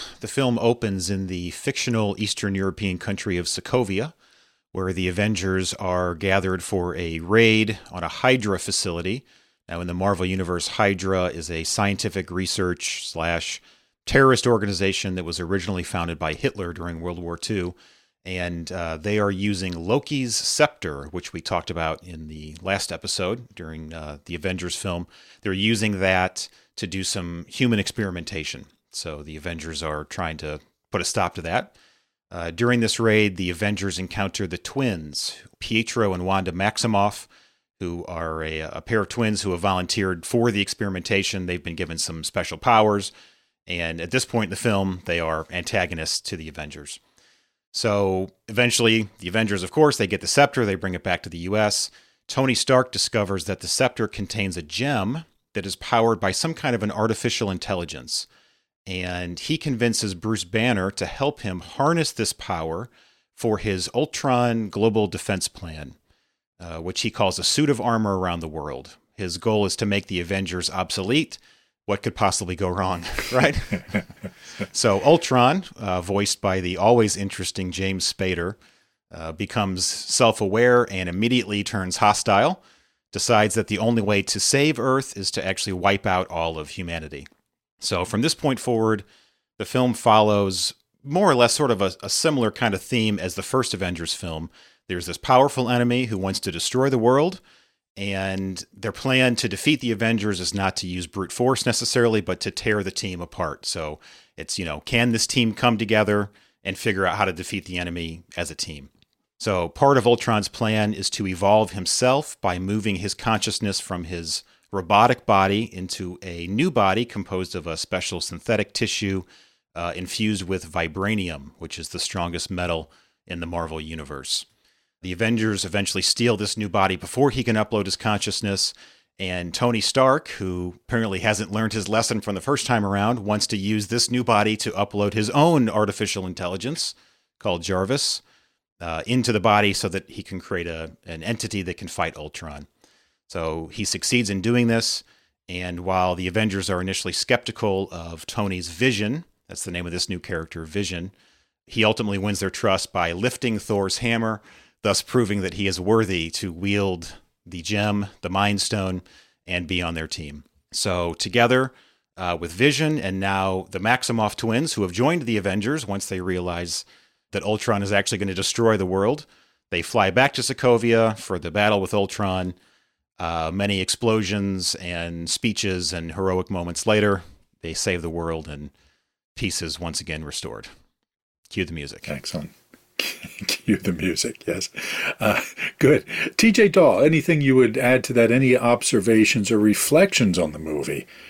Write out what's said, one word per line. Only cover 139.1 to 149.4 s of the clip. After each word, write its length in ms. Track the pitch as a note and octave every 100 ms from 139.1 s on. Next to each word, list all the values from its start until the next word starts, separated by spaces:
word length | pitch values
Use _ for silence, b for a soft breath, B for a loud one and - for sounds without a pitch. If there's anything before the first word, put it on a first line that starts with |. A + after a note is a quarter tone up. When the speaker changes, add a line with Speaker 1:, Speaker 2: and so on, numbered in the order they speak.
| B2+ A#2+
Speaker 1:
the 80 | G#2
body 340 | G#2+ G#2 G#2
so 160 | F#2+ G2+
that 200 | F#2 -
he 140 | -
can 160 | - F#2
create 280 | - F#2 E2+
a, 240 | D#2+ D#2+ - -
an 180 | D#2+
entity 380 | E2+ A#2 G2 G2+
that 140 | F2+ F2
can 100 | F2+
fight 300 | - E2 D#2
Ultron. 500 | D2+ - E2 D2 D2 _ _ _ _ _ _
So 400 | F2+ D#2+ D#2+ D#2+
he 180 | - G2+
succeeds 440 | F#2 - B2 G#2
in 120 | G2
doing 260 | G2 B2 A#2
this, 360 | A2+ A2+ - - _ _ _ -
and 320 | F2+ F2+ F2
while 340 | F2+ F#2 F#2 F2+
the 120 | F2+
Avengers 420 | F#2 A2 G2 F#2+
are 120 | F2+
initially 320 | F#2 F#2+ F#2+
skeptical 760 | - - A#2+ - - G#2+ F#2+ G2
of 340 | F2 E2+ E2 -
Tony's 440 | - G2+ F#2 E2+
Vision, 560 | E2 B2+ G#2+ G#2 D3 - _